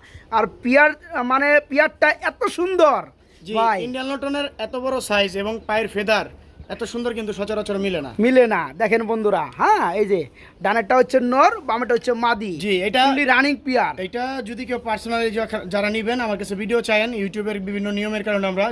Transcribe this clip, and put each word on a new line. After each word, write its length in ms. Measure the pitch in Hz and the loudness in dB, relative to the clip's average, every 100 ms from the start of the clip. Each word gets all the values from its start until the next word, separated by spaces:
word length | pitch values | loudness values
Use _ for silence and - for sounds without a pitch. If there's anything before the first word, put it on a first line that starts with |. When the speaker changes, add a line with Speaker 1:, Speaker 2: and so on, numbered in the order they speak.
| - - - | -8 -20 -4
Speaker 1:
আর 140 | 226 220 - | 0 0 -2
পিয়ার, 300 | 240 269 302 302 - - | 2 6 4 2 -8 -4
মানে, 260 | 247 262 285 294 - | 0 2 4 4 4
পিয়ারটা 400 | 277 302 - 302 - | 2 2 2 0 2
এত 200 | 330 - - - | -4 -4 -4 -2
সুন্দর 420 | 359 359 302 220 - _ _ _ | -2 4 4 4 -2 _ _ _
Speaker 2:
জি, 100 | 165 | -6
Speaker 1:
ভাই। 240 | 220 226 196 | 0 0 0
Speaker 2:
ইন্ডিয়ান 240 | 247 262 262 | -4 -6 -6
লটনের 340 | 269 277 285 285 - | -6 -4 -4 -6 -6
এত 180 | 220 254 | -8 -6
বড় 200 | 262 262 | -4 -4
সাইজ 300 | - 208 196 190 | -2 0 0 -2
এবং 160 | 208 226 - | -6 -6 -2
পায়ের 200 | 214 214 | -2 -2
ফেদার 380 | 202 208 208 151 - - - - | -2 0 0 0 -10 -20 -20 -14
এত 140 | 196 | -10
সুন্দর 300 | 226 233 240 | -8 -6 -6
কিন্তু 200 | 226 214 | -6 -6
সচরাচর 440 | 196 202 214 208 196 | -6 -4 -4 -4 -2
মিলে 240 | 196 170 | -2 -2
না। 100 | 135 113 | -4 0
Speaker 1:
মিলে 240 | 233 254 233 | 4 6 6
না। 140 | 190 147 147 | 4 -2 -2
দেখেন 240 | 202 233 | 4 4
বন্ধুরা, 400 | 220 226 208 180 139 131 | 2 0 0 0 -2 0
হ্যাঁ, 280 | 302 427 190 | 2 4 2
এই 120 | 190 202 | 0 2
যে 140 | 190 135 - - - | 0 -2 -12 -20 -4
ডানেরটা 320 | 185 220 202 254 | 0 0 2 2
হচ্ছে 220 | 247 254 | 2 0
নর, 340 | 247 262 349 440 | 2 4 4 2
বামেরটা 340 | 262 226 233 | -4 -4 0
হচ্ছে 200 | 233 254 | 0 0
মাদি। 380 | 233 233 226 214 156 | 0 0 -2 -4 -6
Speaker 2:
জি, 160 | 202 185 202 | -2 0 0
এটা 140 | 254 269 | 2 2
Speaker 1:
Fully 180 | 269 269 | 2 2
রানিং 260 | 254 277 277 | 4 2 0
পেয়ার। 380 | 269 247 170 151 | 0 0 0 -2
Speaker 2:
এটা 420 | 190 240 254 269 208 | -8 -6 -6 -6 -8
যদি 140 | 233 247 | -10 -8
কেউ 140 | 240 233 | -6 -4
personally 420 | 214 226 233 226 | -4 -2 -2 0
যা-, 360 | 214 220 214 185 | -2 -4 -4 -4
যারা 220 | 202 208 | -2 0
নিবেন, 280 | 220 214 247 | -2 -2 -2
আমার 180 | 226 196 | -2 -4
কাছে 180 | 196 196 | -4 -6
ভিডিও 240 | 214 233 | -2 -2
চাইেন, 280 | 226 214 226 | 2 0 0
YouTube-এর 440 | 233 196 208 208 208 | -2 -4 -4 -6 -6
বিভিন্ন 280 | 190 202 202 | -6 -4 -4
নিয়মের 320 | 202 214 214 | -4 -2 -4
কারণে 220 | 208 202 196 | -2 -2 0
আমরা 180 | 185 220 | 0 -2